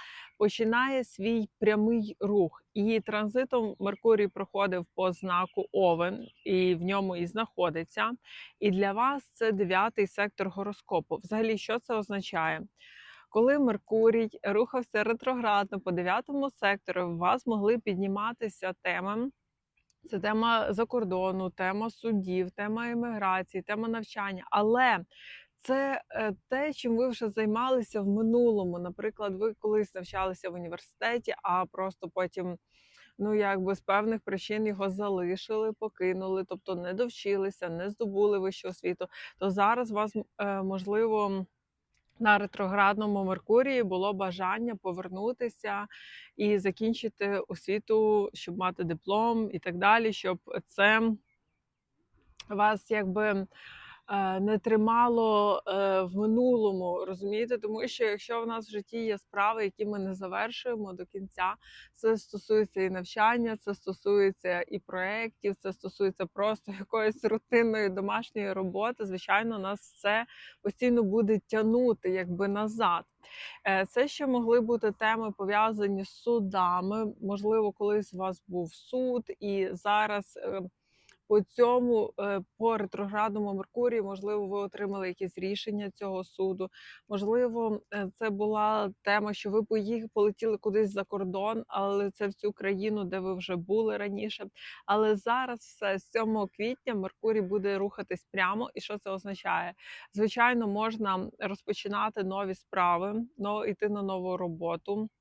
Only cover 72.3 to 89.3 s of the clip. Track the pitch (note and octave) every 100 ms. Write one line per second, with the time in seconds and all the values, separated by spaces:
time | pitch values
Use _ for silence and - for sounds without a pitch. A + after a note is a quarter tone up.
72.3 | F3 G3+ G3+ G#3+ A3+ G3+ E3+ - _ -
73.3 | - - - G3+ F#3+ F#3+ A#3+ C#4+ - C#4
74.3 | B3 A3+ A#3+ A3+ A#3 G#3+ - A3 A3+ A3
75.3 | G3+ G3 G#3 A3 G#3+ G3+ G3 G3 - A#3
76.3 | A#3 F#3+ F#3+ F3+ F3+ F#3 G#3+ G#3+ - F#3+
77.3 | G3+ G#3 A3 G#3 - G#3 G#3 G3 F3+ F#3+
78.3 | F#3 - F3+ E3 - - B3+ B3+ B3 -
79.3 | - G3+ G3 F#3+ F3+ G#3 G#3 G#3+ G#3 -
80.3 | - G3 G3 F#3 _ _ _ _ _ -
81.3 | G#3+ G3 - A#3+ B3 B3 A3+ - - G3+
82.3 | G3 F#3 - A3+ A3 F#3+ - G3+ G#3 G#3+
83.3 | G#3 G#3 G3 G3 A#3 A#3+ A3+ G3 G3 G3+
84.3 | G#3 G3 G3+ G3 - G3+ G3 F#3 F3+ F#3
85.3 | - F#3+ G#3 - G#3 G3+ - G3 F#3 F#3
86.3 | - F#3+ F#3 F#3 - - - - G3+ G3+
87.3 | A#3 B3 A#3 A3+ G#3+ - G#3 F#3+ - A3
88.3 | G3 G#3+ G#3+ G#3+ G#3+ G3+ - - G#3 G#3